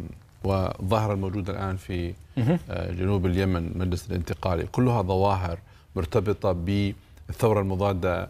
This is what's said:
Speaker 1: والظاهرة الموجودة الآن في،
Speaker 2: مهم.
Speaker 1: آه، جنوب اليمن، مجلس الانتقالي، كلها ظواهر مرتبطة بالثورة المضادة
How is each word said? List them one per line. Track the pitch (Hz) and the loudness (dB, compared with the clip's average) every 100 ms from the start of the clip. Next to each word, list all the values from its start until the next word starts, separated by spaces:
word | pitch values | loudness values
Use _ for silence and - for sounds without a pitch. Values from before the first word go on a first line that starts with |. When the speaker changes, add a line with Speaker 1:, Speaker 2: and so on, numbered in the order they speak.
| 82 - - - | -10 -14 -20 -6
Speaker 1:
والظاهرة | 98 95 92 - 95 110 107 | 0 0 0 -2 0 2 2
الموجودة | 98 95 101 92 | 0 -2 -2 -4
الآن | 95 95 92 | -4 -4 -4
في، | - 90 87 - - 135 | -4 -4 -4 -6 -8 0
Speaker 2:
مهم. | 113 175 - | 2 2 0
Speaker 1:
آه، | 90 90 | -6 -4
جنوب | 87 92 101 92 | -2 0 2 2
اليمن، | 90 95 87 85 85 | 2 2 2 -2 -2
مجلس | 92 87 - | -2 -2 -2
الانتقالي، | 90 85 - 95 85 | -4 -4 -2 0 0
كلها | 82 - 123 117 | 0 2 2 2
ظواهر | 92 95 98 98 87 82 - - - 98 | 2 2 2 2 -2 -6 -10 -20 -8 -4
مرتبطة | 82 117 98 98 101 | 0 0 0 0 0
بالثورة | 87 87 101 98 107 - - - - 113 104 | 0 0 0 0 -4 -14 -18 -14 0 2 4
المضادة | 98 95 101 95 90 87 92 | 2 0 0 0 0 0 -4